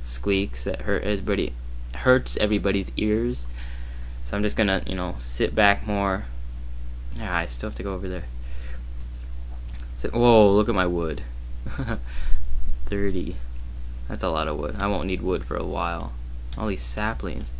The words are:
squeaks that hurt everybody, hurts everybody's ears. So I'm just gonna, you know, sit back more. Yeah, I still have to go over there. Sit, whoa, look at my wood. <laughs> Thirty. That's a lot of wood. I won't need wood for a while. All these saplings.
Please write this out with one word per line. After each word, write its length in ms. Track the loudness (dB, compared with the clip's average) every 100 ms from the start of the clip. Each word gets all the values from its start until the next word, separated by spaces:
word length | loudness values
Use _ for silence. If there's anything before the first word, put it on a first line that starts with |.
squeaks 600 | -6 -4 0 0 0 -4
that 200 | -4 -4
hurt 200 | 0 0
everybody, 500 | 0 -2 0 0 0 -4 -6 -6 -6 -4
hurts 420 | 2 2 2 -2
everybody's 540 | 0 0 0 0 -2 -2
ears. 500 | 0 0 0 -4 -6 -6 -6 -6 -8 -8 -8 -6
So 140 | -4 0
I'm 60 |
just 120 | 0 2
gonna, 280 | 2 2 -2
you 100 | -4
know, 200 | -4 -4
sit 340 | -6 -2 0
back 320 | 4 4 4 0
more. 400 | 0 0 0 -4 -6 -6 -6 -6 -4 -4 -6 -6 -4
Yeah, 180 | -4 -4
I 100 | -4
still 240 | -6 -6
have 80 | -6
to 60 |
go 100 | -6
over 140 | -4 -4
there. 160 | -4 -6 -8 -4 -4 -4 -6 -6 -8 -8 -8 -8 -6 -6 -8 -8 -8 -10 -6
Sit, 160 | -4
whoa, 360 | 2 6 8 8
look 160 | 6 4
at 60 | 2
my 120 | 2
wood. 360 | 0 -2 -4 -6 -8 -6 -6 -4
<laughs> 1200 | -4 -4 -4 -2 2 10 10 12 8 8 8 6
Thirty. 500 | 4 2 2 0 -4 -6 -6 -6 -6 -8 -6 -6
That's 160 | -4
a 60 | -2
lot 180 | -2 -2
of 100 | -2
wood. 200 | -4 -2
I 80 | -2
won't 200 | 0 -2
need 140 | -2
wood 220 | -2 -2
for 140 | -2 -6
a 80 | -4
while. 480 | -4 -4 -4 -6 -8 -8 -8 -8 -6
All 100 | -4
these 140 | -4
saplings. 680 | -6 -4 -4 -4 -4 -6 -6 -8